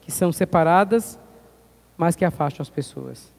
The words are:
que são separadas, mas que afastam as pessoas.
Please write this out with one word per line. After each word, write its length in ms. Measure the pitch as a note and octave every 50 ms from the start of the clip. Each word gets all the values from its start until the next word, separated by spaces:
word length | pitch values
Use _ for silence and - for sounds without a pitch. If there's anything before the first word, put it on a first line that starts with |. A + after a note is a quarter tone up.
que 100 | _ -
são 200 | D3 - F#3+ F3
separadas, 840 | E3 - F#3+ F3+ - F3 D#3+ D#3+ E3+ F#3 G3+ G3 A3 A#3 A3 - - - - - - - - - _ _ _ _ _ _ _ _ _
mas 180 | - E3 E3+ E3+
que 80 | - F#3
afastam 380 | F3 - - D3+ C#3+ C#3+ -
as 80 | D3 -
pessoas. 640 | - - C3+ - - C#3 - - B2+ - - - _